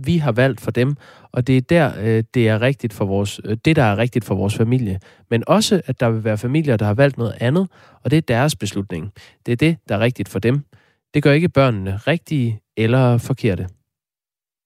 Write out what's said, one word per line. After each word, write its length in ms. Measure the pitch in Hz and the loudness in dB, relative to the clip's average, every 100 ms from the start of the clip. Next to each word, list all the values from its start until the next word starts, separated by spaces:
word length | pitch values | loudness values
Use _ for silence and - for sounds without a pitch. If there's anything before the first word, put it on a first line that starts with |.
vi 120 | 135 170 | -2 0
har 160 | 147 | 0
valgt 280 | 110 131 104 | 2 0 -2
for 100 | - | -4
dem, 260 | 120 127 147 - - - | -2 -2 -2 -10 -20 -8
og 140 | - 120 | -4 2
det 100 | 131 | 2
er 40 | |
der, 300 | 123 170 131 - | 4 2 2 0
øh, 200 | 110 113 113 | 0 0 0
det 140 | 131 110 | 0 2
er 120 | 107 | 2
rigtigt 320 | 123 139 117 | 0 0 -6
for 120 | - | -4
vores, 360 | 98 98 101 - | -2 -2 -2 -6
øh, 120 | - 110 | -8 -2
det, 120 | 156 156 | 2 4
der 60 | |
er 160 | 113 101 | 4 2
rigtigt 260 | 120 123 | 0 -2
for 100 | - | -2
vores 220 | 95 98 110 | -2 -2 0
familie. 420 | 113 127 107 92 - _ - | 0 0 -2 -6 -10 _ -4
Men 140 | 117 117 | -2 2
også, 360 | 185 - 190 - | 2 2 0 -2
at 140 | 131 | -2
der 100 | 120 | 0
vil 140 | 113 | 0
være 140 | 110 107 | -2 -2
familier, 380 | 123 151 147 110 | -2 0 0 0
der 80 | 104 | 0
har 80 | |
valgt 240 | 104 143 131 | 2 0 0
noget 160 | 113 - | -6 -2
andet, 280 | 117 160 190 _ - _ | 0 0 -2 _ -20 _
og 60 | - | -2
det 60 | 151 | 0
er 40 | |
deres 360 | 156 117 147 - | 2 0 0 -2
beslutning. 560 | 104 101 98 85 101 - - _ - | -6 -6 -6 -8 -10 -14 -20 _ -4
Det 60 | |
er 40 | 120 | 0
det, 200 | 156 165 - | 0 0 -4
der 60 | |
er 60 | 104 | 0
rigtigt 280 | 117 - 104 | 0 -2 -8
for 100 | 95 | -4
dem. 220 | 113 143 - _ _ _ _ | -2 -2 -4 _ _ _ _
Det 80 | 147 | 0
gør 100 | 147 | 2
ikke 160 | 143 170 | 4 2
børnene 480 | 135 135 107 95 98 | 2 2 0 -4 -4
rigtige 640 | - 165 - 151 117 107 _ - | -2 -4 -2 -2 -2 -4 _ -2
eller 420 | 113 127 127 120 - | 2 4 4 2 -2
forkerte." 400 | 131 117 90 90 - _ _ _ _ _ _ _ _ | -2 -2 -2 -6 -14 _ _ _ _ _ _ _ _